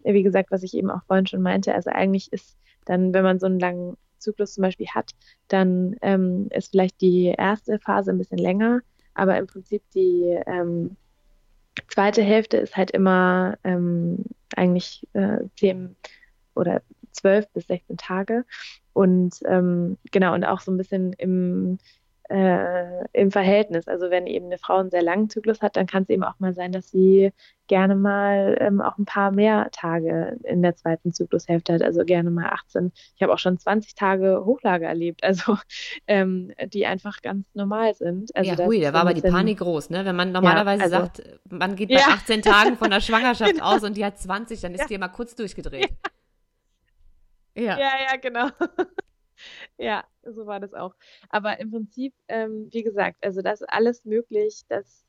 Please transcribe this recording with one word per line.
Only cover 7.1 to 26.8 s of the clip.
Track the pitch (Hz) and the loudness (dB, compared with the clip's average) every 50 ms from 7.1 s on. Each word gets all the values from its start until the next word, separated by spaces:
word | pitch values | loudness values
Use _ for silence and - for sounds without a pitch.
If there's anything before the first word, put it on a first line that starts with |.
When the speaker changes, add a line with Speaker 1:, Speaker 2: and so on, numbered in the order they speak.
| 180 180 180 180 - | 4 4 4 2 2
Speaker 1:
erste | - 185 190 214 214 _ - 214 208 | 0 0 0 -2 -2 _ -4 -4 -2
Phase | - - 202 202 196 190 | -2 0 0 0 0 0
ein | 185 185 | -2 -2
bisschen | 185 - 190 | -4 -4 -4
länger, | 180 180 180 185 202 220 233 240 247 - _ _ _ _ _ - | -2 0 0 0 2 2 2 0 0 -4 _ _ _ _ _ -4
aber | - 196 190 180 - | 0 0 2 2 0
im | 196 | -2
Prinzip | - - 190 185 - 208 208 _ _ - | -6 -10 -16 -10 -6 -6 -8 _ _ -2
die, | 190 185 185 175 175 175 175 175 - - | 0 2 2 2 2 2 0 0 -2 -4
ähm, | - 180 180 175 175 170 170 170 180 196 - _ _ _ _ _ _ _ _ _ _ _ _ _ _ - - - | -4 -4 -4 -4 -2 -4 -4 -4 -6 -8 -14 _ _ _ _ _ _ _ _ _ _ _ _ _ _ -14 -14 -14
zweite | - - 214 196 208 202 226 | -6 -2 0 0 2 2 2
Hälfte | 208 202 214 226 214 - - | 4 4 4 2 2 2 0
ist | - - - - | -2 -2 -2 -2
halt | 196 185 185 | -2 -2 0
immer, | - 190 190 190 185 185 185 185 180 185 185 185 - - - | 2 2 4 4 4 4 4 4 2 2 0 -2 -4 -4 -4
ähm, | 185 180 175 175 175 175 170 170 170 175 196 - - - _ _ - - | -2 -2 0 0 0 -2 -2 -2 -2 -4 -6 -8 -10 -14 _ _ -8 -2
eigentlich, | 180 180 180 180 180 - - - - - - - | 0 2 2 2 2 -2 -6 -12 -18 -14 -6 -4
äh, | 202 190 202 214 - - 190 - | -2 0 0 0 -2 -4 -6 -4
zehn | - 208 190 185 185 185 180 185 _ - - - _ _ _ _ _ _ _ - | 0 0 0 0 -2 -8 -14 -16 _ -20 -20 -20 _ _ _ _ _ _ _ -4
oder | - 180 175 - - - - - _ - - | -2 -2 0 -2 -2 -4 -8 -20 _ -20 -20
zwölf | - - - 196 196 214 208 - | -6 0 2 4 4 4 2 -2
bis | - 170 - | -6 -8 -6
sechzehn | - 185 175 _ - 180 | -6 -6 -6 _ -10 -14
Tage | 175 - - 185 190 196 - 226 240 254 - - - - - - - _ _ - | -12 -8 -6 -6 -4 -4 -2 -2 -4 -4 -6 -12 -18 -18 -18 -20 -20 _ _ 0
und, | - 196 185 185 185 180 180 - - - | 2 4 4 6 4 2 0 -2 -4 -2
ähm, | - 185 185 180 180 175 175 175 175 190 - - - | 0 2 2 2 2 0 0 -2 -4 -6 -8 -6 -2
genau, | - 196 190 175 - | 0 2 2 2 0
und | 180 - | 0 0
auch | - - 185 | -2 -2 -2
so | - 190 | -4 -4
ein | 185 | -4
bisschen | 185 185 - 202 190 185 180 190 | -4 -4 -4 -4 -2 -2 -4 -4
im, | - - 185 185 185 180 180 180 190 190 180 185 190 _ _ _ _ _ _ _ _ - - | -4 -2 -2 0 0 0 0 -2 -2 -2 -4 -4 -6 _ _ _ _ _ _ _ _ -10 -4
äh, | - 196 190 185 180 190 196 175 180 180 175 175 180 180 190 - | 0 2 4 4 4 2 0 0 -2 -4 -4 -6 -8 -10 -10 -2
im | - - 202 196 | 2 2 4 4
Verhältnis. | - 208 185 190 202 208 214 - 165 165 - | 4 2 4 4 4 4 4 2 -2 -6 -4
Also | - 185 175 185 175 | -4 -4 -4 -2 0
wenn | 180 180 180 | 0 -2 -2
eben | - - 180 180 | -2 -6 -6 -6
eine | 180 180 | -6 -8
Frau | - - - 180 | -8 -2 0 0
einen | 190 190 185 | 0 0 0
sehr | 180 175 | 0 0
langen | 170 170 175 208 214 214 | 0 0 0 0 -2 -2
Zyklus | - 220 - 220 220 - | -4 -4 -2 -2 -2 0
hat, | 214 202 - | -2 -2 0
dann | - 190 | -2 -2
kann's | 175 - 190 190 - | 0 0 -2 0 0
eben | 214 190 180 | 0 0 -2
auch | - - - | -4 -4 -4
mal | 190 185 175 | -4 -4 -4
sein, | 180 180 180 | -4 -6 -6
dass | 185 185 | -6 -8